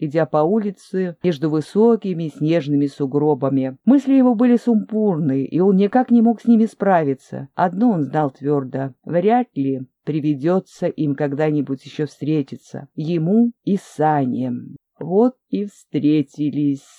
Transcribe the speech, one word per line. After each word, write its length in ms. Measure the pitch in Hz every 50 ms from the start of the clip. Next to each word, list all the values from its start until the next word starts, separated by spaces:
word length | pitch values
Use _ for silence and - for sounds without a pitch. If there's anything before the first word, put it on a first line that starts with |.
идя 260 | 151 151 135 165 156
по 120 | - - 151
улице 800 | 151 165 208 226 202 208 185 - - - - 185 185 180 165 -
между 260 | - 180 170 131 151 156
высокими 800 | 151 156 147 - - 196 220 233 233 220 - 196 180 165 165 151
снежными 580 | - 139 147 151 165 170 139 143 147 143 143
сугробами. 920 | 139 - - 143 135 131 143 147 151 147 127 139 135 135 135 131 131 135 - _
Мысли 300 | 220 269 285 247 254 269
его 200 | 269 254 254 247
были 220 | 208 254 247 240
сумбурны, 880 | 220 - 240 233 214 190 - 208 214 214 208 180 147 170 143 131 139 139
и 160 | - - 151
он 160 | 185 202 196
никак 340 | 185 202 202 - 254 254 -
не 120 | 240 240
мог 180 | 220 233 233 202
с 60 | -
ними 200 | 226 240 214 226
справиться. 800 | 214 - - 202 196 190 170 160 139 135 131 _ _ - 127 139 - _
Одно 380 | - 170 185 175 185 233 247
он 100 | 214 165
знал 300 | 143 131 139 156 151 139
твердо — 640 | - _ 127 143 147 143 135 127 123 135 135 135 131 _ _
«Вряд 420 | - 156 175 180 208 233 247 240 - _
ли». 280 | - 139 135 135 127 131 - _ _
Приведется 840 | _ - 147 156 135 151 151 131 131 165 180 190 185 - - - 180
им 280 | 170 - - 156 147 139
когда-нибудь 720 | - 151 143 143 139 156 156 151 151 135 135 135 131 -
еще 220 | 139 - - 156
встретиться, 800 | 143 - _ 147 143 156 151 135 - 123 117 _ - - - - - _
ему 560 | - 156 151 180 165 156 170 202 226 233 240 - _
и 140 | _ - 202
Сане. 760 | 190 - - - - 151 156 156 143 135 127 117 120 127 127 123 123 117 - - - _ _ _ _
«Вот 360 | - 156 180 202 240 254 - _ _ _
и 180 | - 190 208
встретились», — 1200 | 208 - _ _ _ - 151 143 147 151 156 139 - - - 147 147 123 143 147 143 139 139 - _ _